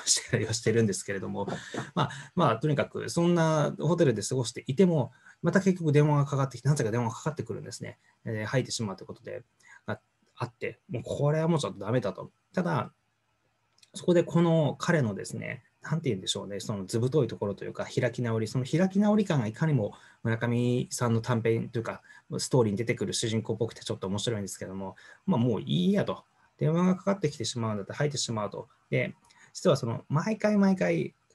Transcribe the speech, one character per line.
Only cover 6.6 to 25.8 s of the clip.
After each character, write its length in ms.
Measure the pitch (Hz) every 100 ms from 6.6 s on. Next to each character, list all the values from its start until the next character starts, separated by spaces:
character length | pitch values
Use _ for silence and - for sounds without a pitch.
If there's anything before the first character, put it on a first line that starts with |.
て、 60 | 135
な 60 | 147
ぜ 100 | 113
か 60 |
電 120 | 113
話 60 | 117
が 60 | 113
か 100 | -
か 60 |
っ 40 | 151
て 80 |
く 100 | 113 107
る 60 |
ん 40 | 101
で 80 |
す 100 | -
ね。 160 | 113 104 _ _ -
え 180 | 110 107
ー、 20 |
吐 160 | 135
い 20 | 104
て 60 |
し 120 | -
ま 120 | 110 95
う 20 |
と 80 | -
い 0 |
う 20 |
こ 80 | 95
と 80 |
で、 200 | 104 104 - _ _ - -
あ、 120 | 107 _ _ _ _
あ 80 | 120
っ 60 |
て、 280 | _ 104 - _
も 100 | 120
う 20 |
こ 300 | - 123 143
れ 80 | 156
は 80 | 160
も 80 | 165
う 40 |
ち 60 | 117
ょ 40 |
っ 20 |
と 60 | 95
ダ 120 | 98
メ 100 | 123
だ 120 | 104
と。 180 | 95 - _ _
た 100 | -
だ、 300 | 175 156 - _ _ _ _ _ _ _ _ _ _ -
そ 100 | -
こ 80 |
で 100 | 175
こ 200 | 160 170
の 340 | 170 165 143 -
彼 220 | - 170
の 140 | 123 98
で 100 | -
す 140 | 113
ね、 260 | 110 - _ _ -
な 80 | 165
ん 40 |
て 80 | 143
言 80 | 101
う 20 |
ん 20 |
で 60 | 92
し 100 | 104
ょ 80 | 95
う 40 |
ね、 100 | 101
そ 160 | - 101
の 100 | 95
図 140 | 117
太 260 | 123 151 117
い 40 |
と 80 | 92
こ 100 | 104
ろ 80 | 98
と 100 | -
い 40 |
う 40 |
か、 120 | - 98
開 240 | - 123
き 100 | 117
直 200 | 120 113
り、 80 | 110
そ 100 | 131
の 60 | 127
開 240 | 156 185
き 100 | 190
直 160 | 208 208
り 80 | 214
感 160 | 151
が 60 | 104
い 60 |
か 140 | 107 160
に 60 |
も 220 | 139 104 - - - 117
村 120 | 113
上 500 | 120 120 123 123 127
さ 160 | - 120
ん 80 | 113
の 60 |
短 220 | 113 120
編 260 | 113 117 120
と 100 | 120
い 20 |
う 20 | 113
か、 180 | - _ - _ 123
ス 100 | -
ト 120 | 135
ー 40 | 113
リ 40 |
ー 20 |
に 40 | 98
出 80 | 113
て 120 | 120
く 100 | 104
る 60 |
主 160 | 110 117
人 120 | 110
公 140 | 110 113
っ 20 |
ぽ 120 | 113
く 40 |
て 100 | -
ち 80 | -
ょ 20 | 104
っ 40 |
と 100 | 98
面 100 | 101
白 180 | 113 110
い 40 |
ん 20 |
で 60 | 95
す 100 | -
け 80 | 95
ど 80 | 95
も、 220 | 95 - - - -
ま 100 | 160
あ、 40 |
も 160 | 123 104
う 40 |
い 300 | - -